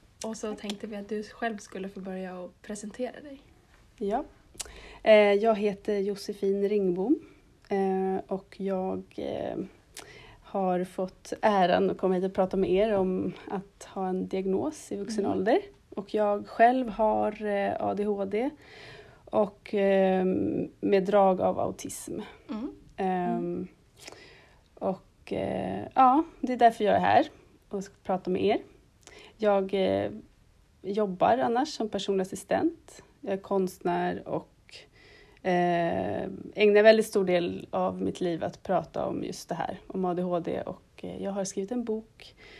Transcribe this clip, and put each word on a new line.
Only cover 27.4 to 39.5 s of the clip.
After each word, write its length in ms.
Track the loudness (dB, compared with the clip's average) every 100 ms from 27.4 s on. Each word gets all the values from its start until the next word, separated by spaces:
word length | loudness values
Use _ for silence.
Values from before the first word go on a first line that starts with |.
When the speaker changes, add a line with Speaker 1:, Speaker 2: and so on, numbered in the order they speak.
| _ _ -12
Speaker 2:
och 140 | -10
ska 100 | -10 -14
prata 260 | -6 -4 -2
med 160 | 0 0
er. 120 | 0 -4 -20 _ _ -20 -20 -20 -2
Jag, 360 | 2 2 2
eh, 380 | 0 2 0 -2 -6 -16 _ _ _ _ _
jobbar 560 | -6 -2 -2 2 2 4
annars 320 | 2 0 -2
som 200 | -4 -6
personlig 320 | -4 -2 -2
assistent. 840 | -2 -6 -2 0 0 -4 -20 -20 -20 _
Jag 120 | -6
är 40 | -6
konstnär 920 | -2 -2 -2 -2 -2 -2 -2 -4 -6
och, 480 | -8 -8 _ _ -20 -20 _ -20 -20 -20 -10 -2
eh, 760 | 2 2 2 0 -2 -2 -4 -6 -10 -12 2
ägnar 280 | 6 8
väldigt 220 | 10 8 6
stor 200 | 0 2
del 420 | 2 0 -6 -6
av 300 | -2 -2 -2
mitt 200 | -4 -2
liv 220 | -4 -2
att 200 | -6 -8
prata 420 | -2 -2 -2 -6 -4
om 180 | -4
just 260 | -8 -10
det 60 | -10